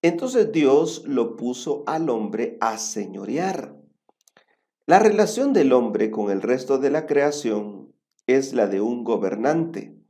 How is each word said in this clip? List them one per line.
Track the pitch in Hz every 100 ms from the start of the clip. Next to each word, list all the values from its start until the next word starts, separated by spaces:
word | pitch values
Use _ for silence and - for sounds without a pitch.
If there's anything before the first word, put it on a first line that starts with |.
Entonces | 170 170 254 247 202
Dios | 160 143 143 160 - -
lo | 131 110 113
puso | 120 123 165 147 147
al | 160 160
hombre | 117 107 110 120 -
a | 113 110
señorear. | - 110 95 98 101 139 190 190 - - _ _ _ _ _ _ _ _ _ _
La | - 180
relación | 214 208 208 240 277
del | 226 135
hombre | 127 113 104 110
con | 107 104
el | 98
resto | 107 127 127 135
de | 139
la | 151 156
creación | 143 147 147 117 107 104 101 - _ _ _ -
es | 131 135
la | 123 101
de | 98
un | 110 123
gobernante. | 113 113 98 104 127 165 165 - - -